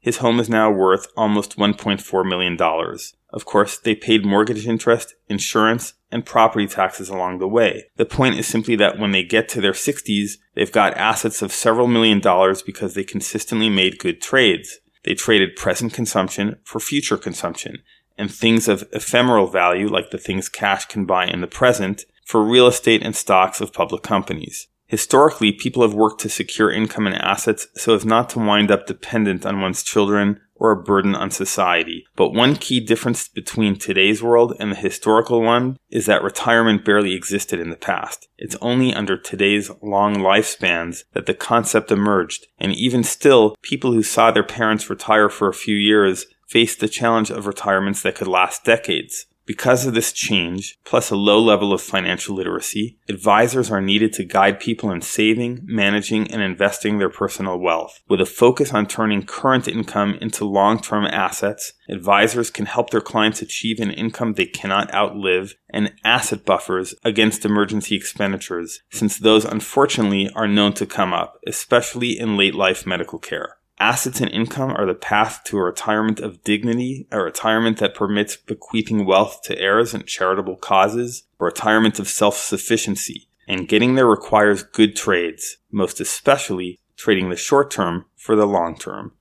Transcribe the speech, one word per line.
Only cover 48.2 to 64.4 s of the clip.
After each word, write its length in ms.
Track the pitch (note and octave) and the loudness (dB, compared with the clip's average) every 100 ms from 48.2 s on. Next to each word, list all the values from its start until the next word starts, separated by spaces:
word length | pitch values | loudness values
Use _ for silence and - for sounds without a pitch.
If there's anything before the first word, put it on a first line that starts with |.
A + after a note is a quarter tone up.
| F#2 | -2
last 360 | F#2 F#2 - - | 0 0 -2 2
decades. 580 | A2+ - F2 - - - _ | 2 2 -6 -6 -14 -16 _
Because 420 | - G#2+ B2+ B2+ C3 | -12 -4 2 2 2
of 80 | |
this 180 | A2+ A#2 | 0 -2
change, 680 | - - G#2 E2+ F#2 G2 - | -4 -2 -2 -2 -6 -10 -16
plus 240 | - - - | -2 -2 0
a 80 | G2+ | 0
low 240 | G2+ G#2 | 4 6
level 320 | A2+ G#2 G2+ | 6 4 2
of 80 | F#2+ | -2
financial 560 | - G2 F2+ F2+ - G2 | -2 -4 -2 -6 -6 -6
literacy, 600 | F#2 F2+ - G#2 A2+ _ - | -4 -6 -6 -6 -6 _ -10
advisors 640 | G2 G#2 A#2 A#2+ C3 A#2 | -2 4 4 4 2 0
are 100 | G2+ | 0
needed 320 | F#2+ G#2 A2 | 0 2 2
to 100 | - | -2
guide 380 | F2+ G2 G2 G2+ | -2 2 2 2
people 300 | - A2+ G#2+ | -4 -4 -2
in 100 | F2 | -4
saving, 600 | - - A2 A2 A#2+ B2 | -6 0 0 2 -2 -6
managing, 640 | - A#2 G2+ G#2 G2 G#2+ G#2 | -6 0 2 0 0 -2 -2
and 120 | A2+ | -4
investing 560 | G2 F2 G2 - G#2+ G#2 | -4 0 0 0 -4 0
their 100 | F#2 | -2
personal 500 | - G2+ - F#2+ F2+ | -2 -6 -4 -6 -2
wealth. 440 | F2+ E2 D#2+ - _ | 0 -2 -4 -14 _
With 100 | G2 | 0
a 60 | F#2 | 0
focus 480 | - A#2+ - C#3 | 4 4 4 0
on 100 | B2 | 0
turning 380 | G2+ - A2 G2+ | -2 -2 -2 -2
current 440 | F#2 - C3+ C3 B2 | -4 -4 0 0 0
income 520 | A2+ G2+ G#2 G#2 G2 | -6 -4 -2 -2 -2
into 240 | A2+ - | -6 -6
long-term 640 | G#2 G2 G2+ A2 - G#2+ G2+ | -2 2 2 2 -2 -4 -2
assets, 640 | - F#2 - G2+ G#2 - _ - | -2 -4 -2 -6 -6 -14 _ -12
advisors 600 | F#2+ F2+ G2+ A2 A#2+ A#2 | -8 2 4 4 0 -4
can 160 | - G#2 | -6 -6
help 240 | - A#2 | -4 -2
their 100 | A2 | -2
clients 400 | - A2+ G#2+ G#2 | -2 0 0 -2
achieve 400 | G#2+ - A2+ A2+ | -8 -6 -6 -4
an 100 | G#2+ | -4
income 440 | - A2 - A#2 | -4 -6 -4 -6
they 100 | G#2 | -2